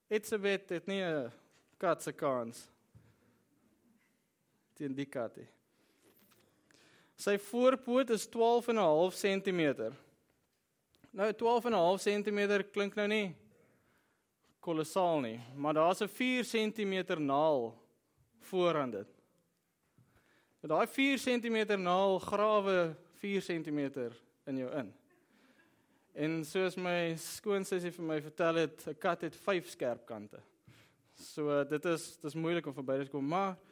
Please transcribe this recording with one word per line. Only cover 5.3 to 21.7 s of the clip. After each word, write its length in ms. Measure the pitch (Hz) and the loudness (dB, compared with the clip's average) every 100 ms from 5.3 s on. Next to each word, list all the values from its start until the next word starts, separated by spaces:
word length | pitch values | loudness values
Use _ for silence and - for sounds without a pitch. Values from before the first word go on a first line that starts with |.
| - | -8
nie. 120 | 127 _ _ _ _ _ _ _ _ _ _ _ _ _ _ _ _ - | -20 _ _ _ _ _ _ _ _ _ _ _ _ _ _ _ _ -6
Sy 220 | - 202 | -2 -2
voorpoot 720 | - 240 254 262 240 247 254 | -2 2 4 4 2 0 2
is 160 | 220 - | 0 -2
twaalf 420 | 233 226 240 233 | 2 4 4 2
en 80 | 226 | 2
'n 80 | |
half 300 | 180 151 185 | 6 6 4
sentimeter. 800 | 180 202 196 196 180 151 127 110 139 - _ _ _ _ _ _ _ _ _ - | 2 0 0 0 2 2 0 -4 -8 -18 _ _ _ _ _ _ _ _ _ -12
Nou, 200 | 196 214 | -2 -2
twaalf 320 | 214 233 240 | 0 2 2
en 80 | 233 | 2
'n 120 | 214 170 | 4 4
half 140 | 190 | 4
sentimeter 640 | 208 208 208 202 202 202 | 2 0 0 0 2 2
klink 320 | 196 202 202 | 0 -4 -4
nou 140 | 202 208 | -2 0
nie 260 | 214 196 151 - _ _ _ _ _ _ _ _ _ _ _ | 0 -2 -6 -20 _ _ _ _ _ _ _ _ _ _ _
kolossaal 600 | - 160 151 190 180 160 | -4 -2 -2 0 2 2
nie, 200 | 123 113 120 135 | -2 -6 -12 -6
maar 180 | 147 | 0
daar's 280 | 156 165 185 | 4 4 2
'n 60 | 202 | -2
vier 360 | - 254 254 | -2 -2 0
sentimeter 760 | 226 226 214 214 202 190 180 170 | 0 0 -2 -2 -2 -2 -2 -2
naal 540 | 143 139 156 143 113 110 _ _ _ _ _ _ | 2 4 4 2 0 -8 _ _ _ _ _ _
voor 360 | - 185 175 151 | -6 2 2 2
aan 140 | 131 | 0
dit. 180 | 101 107 _ _ _ _ _ _ _ _ _ _ _ _ _ _ _ | -4 -8 _ _ _ _ _ _ _ _ _ _ _ _ _ _ _
Met 100 | 156 | 0
daai 160 | 156 226 | 2 2
vier 320 | - 269 269 | 2 2 2
sentimeter 600 | - 247 233 226 214 | 2 0 0 0 2